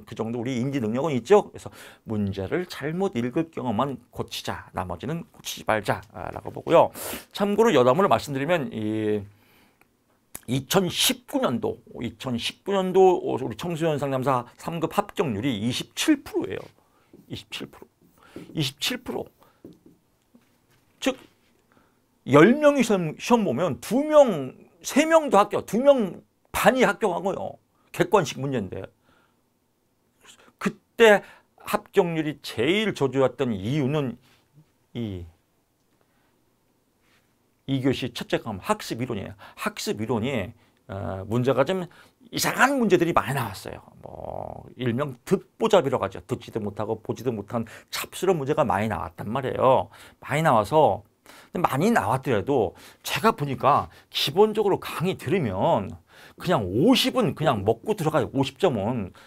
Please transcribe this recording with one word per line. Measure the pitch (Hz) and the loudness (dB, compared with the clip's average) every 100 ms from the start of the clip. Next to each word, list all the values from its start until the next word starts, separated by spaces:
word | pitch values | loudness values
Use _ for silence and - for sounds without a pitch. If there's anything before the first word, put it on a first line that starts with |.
| - | -12
그 | 113 | -8
정도 | 113 120 | -6 -6
우리 | 117 127 | -4 -4
인지 | 135 139 | -2 -2
능력은 | 107 117 160 131 | -2 -2 -2 -2
있죠. | 110 208 - | 6 6 4
그래서 | - - - - - | -6 -16 -18 -20 -16
문제를 | - 107 101 92 92 160 180 | -6 -2 -2 -4 -4 -4 -4
잘못 | - 139 170 196 120 | -8 -8 -4 -4 -2
읽을 | 120 147 160 | -4 -2 -4
경우만 | - 123 104 139 123 _ | -6 -4 -2 -2 -6 _
고치자. | - 110 - - 92 - | -10 -10 -10 -8 -10 -10
나머지는 | 92 90 87 113 165 - | -8 -8 -8 -8 -8 -12
고치지 | - - - - | -16 -14 -8 -2
말자라고 | 110 104 113 - 101 - - 107 | -2 -2 -4 -8 -14 -12 -12 -12
보고요. | 107 - 160 120 - - - - | -10 4 6 4 0 -10 -12 -12
참고로 | - 202 202 226 | -4 -2 2 4
여담을 | 147 123 139 196 | 6 4 4 4
말씀드리면 | 113 - 135 143 180 120 | 2 0 -4 -2 -2 -2
이 | 117 107 110 107 104 101 _ _ _ _ _ _ _ _ _ _ - - | -6 -4 -2 0 -2 -4 _ _ _ _ _ _ _ _ _ _ -16 -6
이천십구 | 131 135 190 175 - - 254 - 285 | -6 0 0 0 0 0 -2 -4 -2
년도, | 226 120 107 90 - - | 0 0 -4 -6 -12 -10
이천십구 | 117 - 131 117 - - - | -10 -8 -6 -6 -6 -8 -2
년도 | 196 185 185 185 180 135 123 | 0 2 6 6 6 0 -4
우리 | 131 107 | -6 -8
청소년 | 175 160 165 147 | -8 -4 -2 -2
상담사 | 139 131 131 127 117 - | -2 -2 0 0 -2 -12
삼 | - 165 | -10 -4
급 | 156 - | -2 -2
합격률이 | 202 - 165 101 135 104 | -2 -2 -2 -2 -2 -2
이십칠 | 113 120 - - - 285 | -2 -4 -6 -2 0 0
프로예요. | - 392 - - - _ _ _ _ - - | -2 -6 -6 -8 -12 _ _ _ _ -20 -16
이십칠 | - - - - | -16 -14 -14 -14
프로. | - - _ _ _ - - - | -16 -20 _ _ _ -20 -20 -10
이십칠 | - 135 - - 247 | -6 -6 -4 -6 -6
프로. | - - - _ _ _ - - _ _ _ _ _ _ _ _ _ _ _ _ | -6 -8 -10 _ _ _ -20 -20 _ _ _ _ _ _ _ _ _ _ _ _
즉, | 269 254 - _ _ _ _ _ _ _ _ _ - | -4 -4 -8 _ _ _ _ _ _ _ _ _ 4
열 | 139 185 | 8 8
명이 | 285 294 285 | 8 4 4
시험, | 233 196 160 - | 2 0 -2 -4
시험 | - 240 | 2 2
보면 | 190 123 175 - | 2 0 -2 -4
두 | - 240 | -2 -2
명, | 302 302 262 165 131 - - _ | 6 6 6 4 -6 -12 -20 _
세 | - 254 311 | -2 0 4
명도 | 330 294 196 | 4 4 4
합격, | 202 151 - | 4 0 -2
두 | 208 | 2
명 | 277 277 190 - - _ _ | 6 6 2 -6 -18 _ _
반이 | - 196 254 | 0 4 4
합격한 | 196 202 208 175 | 4 2 -2 -2
거예요. | 185 - - - _ _ _ | -4 -4 -8 -12 _ _ _
객관식 | - 175 208 156 - | -4 2 2 2 -4
문제인데. | 139 131 95 95 - _ _ _ _ _ _ _ _ _ _ _ _ _ - - _ - | -4 -4 -6 -8 -14 _ _ _ _ _ _ _ _ _ _ _ _ _ -20 -20 _ -8
그때 | 190 - _ - 226 196 - - _ _ | -6 -6 _ 6 8 8 4 -20 _ _
합격률이 | - 208 - 196 175 160 151 - | -6 -6 0 0 2 0 -4 -6
제일 | - - 127 202 208 | -8 -2 0 2 0
저조했던 | 143 135 131 131 - 127 | -2 0 2 0 0 -4
이유는 | 101 101 151 131 151 135 117 _ _ _ 151 _ _ _ | -4 -2 -2 -2 -2 -4 -8 _ _ _ _ _ _ _
이, | 120 113 92 85 - _ _ _ _ _ _ _ _ _ _ _ _ _ _ _ _ _ _ _ _ _ _ - | -10 -8 -8 -14 -20 _ _ _ _ _ _ _ _ _ _ _ _ _ _ _ _ _ _ _ _ _ _ -4
이 | 135 | 0
교시 | 131 120 131 | 0 0 -4
첫째 | - 208 175 | -8 -4 -4
과목 | - 98 - | -4 -6 -4
학습 | 214 - 120 | -4 -6 -8
이론이에요. | 127 107 92 98 - - | -6 -6 -10 -14 -20 -10
학습 | - - - 120 | -10 -6 -6 -4
이론이, | 110 - 123 127 95 - _ _ - | -2 -2 -2 -4 -6 -10 _ _ -14
어, | 98 98 95 95 | -10 -8 -8 -4
문제가 | 117 123 127 | 0 2 2
좀 | 143 190 170 - - _ _ | 2 -2 -6 -14 -20 _ _
이상한 | - - 202 247 277 | -4 -2 2 2 2
문제들이 | 220 175 165 | 4 4 4
많이 | 135 98 | 0 -2
나왔어요. | 139 110 101 - - - - | -4 -6 -10 -14 -14 -16 -20
뭐, | - - 50 50 50 50 - - | -18 -14 -12 -10 -12 -14 -16 -6
일명 | 127 117 147 123 - | -4 -2 -4 -8 -2
듣보잡이라고 | 196 - - 226 196 135 117 98 | -2 -2 -4 4 4 4 0 -2
하죠. | 95 - | -6 -8
듣지도 | 117 - 117 | -8 -6 -6
못하고 | 101 101 107 110 | -6 -6 -6 -6
보지도 | - 110 120 | -6 -6 -4
못한 | 110 101 120 113 - - | -6 -6 -6 -8 -12 -12
잡스러운 | - - - 180 175 | -10 -10 -2 0 0
문제가 | 135 151 131 | 0 0 2
많이 | 90 110 | 0 -2
나왔단 | 87 85 - 101 | -4 -8 -10 -8
말이에요. | 127 127 107 120 120 - - - _ | -6 -4 2 4 4 0 -10 -20 _
많이 | - 143 | -6 0
나와서, | 160 117 101 156 135 92 - _ - - - | 4 4 4 4 4 2 -6 _ -20 -20 -10
근데 | - - | -2 -2
많이 | 127 202 | 2 2
나왔더라도 | 214 98 131 139 107 92 139 92 - - - | 2 0 -2 0 0 2 0 0 -4 -20 -16
제가 | - 139 214 | -8 0 0
보니까 | - 143 131 127 135 87 - _ | 0 -4 0 2 2 0 -12 _
기본적으로 | - - 156 214 214 202 175 | -4 0 4 4 4 0 0
강의 | - - 180 165 | -4 -6 -4 -4
들으면 | - 190 120 92 143 139 95 92 _ - - - | -2 -2 -2 -2 0 0 -2 -10 _ -20 -20 -8
그냥 | - 165 92 | -2 0 0
오십은 | 104 196 247 262 254 185 - | 2 4 4 2 0 0 0
그냥 | 151 113 | 0 2
먹고 | 95 113 - 208 | 0 0 -2 -2
들어가요. | 156 156 101 | 0 0 0
오십 | 135 135 - | -2 -4 0
점은. | 185 113 101 123 90 - | 0 0 -2 -4 -8 -14